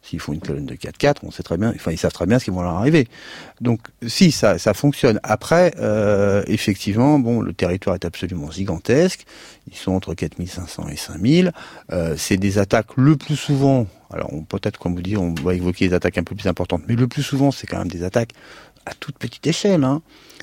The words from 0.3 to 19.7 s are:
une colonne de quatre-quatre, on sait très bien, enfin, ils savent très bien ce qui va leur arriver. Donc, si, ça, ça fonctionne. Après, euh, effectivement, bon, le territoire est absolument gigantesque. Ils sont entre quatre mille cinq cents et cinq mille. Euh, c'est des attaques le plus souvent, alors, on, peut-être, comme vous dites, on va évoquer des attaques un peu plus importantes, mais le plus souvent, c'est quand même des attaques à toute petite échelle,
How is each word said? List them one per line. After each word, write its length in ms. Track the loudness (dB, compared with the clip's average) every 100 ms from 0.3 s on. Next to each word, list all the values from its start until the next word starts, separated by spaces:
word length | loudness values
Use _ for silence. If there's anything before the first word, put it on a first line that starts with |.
une 60 | -8
colonne 260 | -6 -6 -6
de 80 |
quatre-quatre, 500 | -10 -12 0 0 0
on 60 | -6
sait 120 | -12
très 140 | -6 -2
bien, 160 | 0
enfin, 160 | -2 -4
ils 60 | -2
savent 160 | -2
très 140 | -2 2
bien 120 | 2
ce 60 |
qui 60 | 0
va 100 | -4
leur 140 | -2
arriver. 340 | 0 4 4 2 -4 -20 -18 -20 _
Donc, 180 | -2 -2 -4 _ -8
si, 260 | 4 4
ça, 260 | 6 2 4
ça 160 | 2
fonctionne. 440 | 2 0 2 2 2
Après, 500 | 0 -2 2 4 4 2
euh, 640 | -2 2 2 4 4 2 2
effectivement, 720 | 0 0 -2 0 2 4 4
bon, 220 | 4 0
le 140 | -2
territoire 400 | -2 -2 0 -2
est 100 | -2
absolument 460 | -4 -6 -6 -6 -8
gigantesque. 760 | -8 -6 -6 2 4 4 0 -14 -20 -20 -20 -20
Ils 60 | -10
sont 160 | -2
entre 200 | -2 -2
quatre 260 | -6 -6 -6
mille 120 | -10
cinq 180 | -10 -12
cents 180 | -12 -12
et 80 | -12
cinq 200 | -12 -2
mille. 360 | 2 4 4 0 -16 -20 -8
Euh, 260 | -4 -2 -4
c'est 180 | -2 0
des 220 | 2 0
attaques 400 | 2 2 0 2
le 180 | 4 4
plus 200 | 0 -6
souvent, 500 | 0 2 4 4 0 -6 _
alors, 180 | -8 -8
on, 80 | -8
peut-être, 360 | -6 -4 -4 -4
comme 160 | -4
vous 60 | -4
dites, 160 | -2 -2
on 160 | -2
va 220 | -2 -2
évoquer 340 | 0 0 0 2
des 60 |
attaques 240 | 2 0 -2
un 40 |
peu 120 | -4
plus 140 | -4 -4
importantes, 340 | -2 -2 -4 -2
mais 100 | 0
le 120 | 0
plus 140 | 0
souvent, 280 | -4 2 2
c'est 160 | 0 -6
quand 120 | -6
même 100 | -6
des 160 | -4
attaques 280 | -2 -2 -2 -8 -20 -20 -20 _
à 80 | -18
toute 240 | -14 -14 -10
petite 300 | -10 -4 -2
échelle, 380 | 0 2